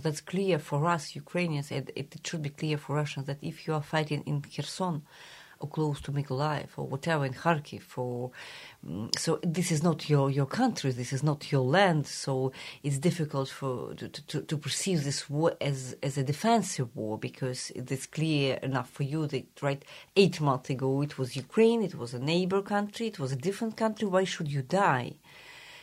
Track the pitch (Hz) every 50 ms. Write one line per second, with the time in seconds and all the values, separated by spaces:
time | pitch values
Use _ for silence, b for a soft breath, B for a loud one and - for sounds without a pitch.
0 | 143 160 147 - - - 180 185 196 190 170 147 - - 151 143 151 175 170 160
1 | - - - 143 147 - - 175 175 165 151 143 143 - - 135 131 - - -
2 | 143 - - 151 - - - 165 147 143 - - 165 156 151 147 - - 143 151
3 | 151 147 - 143 131 143 143 147 - 165 151 - - 160 156 151 151 - - 156
4 | 151 147 147 143 - - 147 143 143 - - - 143 - - - 190 180 165 160
5 | 147 B B B B B B B B B B B - 147 - 156 156 151 143 -
6 | - - 139 143 139 - 131 131 147 151 151 135 - - - - 139 131 131 147
7 | - 170 165 147 139 131 123 - - 165 170 147 151 - - 104 - - - 131
8 | 123 123 123 120 127 127 B B B B B B B B B B - - 80 98
9 | 113 - - - - 165 156 - - 180 156 185 175 - 165 147 165 175 - -
10 | - - 151 143 135 139 135 143 139 - - 214 254 247 151 - - 135 123 120
11 | 123 - 139 127 143 151 143 147 - - 151 135 127 127 151 190 202 185 156 151
12 | 135 - - - - 147 135 131 131 131 B B B B B B B 147 139 135
13 | 143 180 180 - 156 151 - 139 135 - - - 143 131 123 113 65 55 - -
14 | 120 - - - - - - 143 - - 160 143 - 135 - - - 196 185 156
15 | 139 143 139 - - - 139 147 160 170 - - - 139 139 131 131 127 - -
16 | - 143 135 147 131 135 143 - - 226 233 226 - - - - 127 117 - 113
17 | 110 107 110 107 - - - - 131 127 127 123 - - - - 127 131 135 131
18 | - - - 156 156 160 156 143 139 131 123 - - 131 135 127 117 - - -
19 | 143 131 147 160 156 139 135 127 - - - - 143 143 139 139 - B B B
20 | B B B - 196 175 - - 151 143 127 - - - 139 117 135 135 135 139
21 | 147 147 - - 131 120 - 135 120 - - 220 226 226 233 233 208 165 - -
22 | 117 120 127 120 131 151 165 180 185 180 190 196 196 202 208 202 202 208 - -
23 | 233 220 214 - 139 127 139 123 131 185 196 - 233 226 220 - 220 220 214 -
24 | 220 196 180 190 190 180 - - 165 147 143 139 123 - 175 196 202 175 139 123
25 | 123 - - - B B B B B B B B B B B B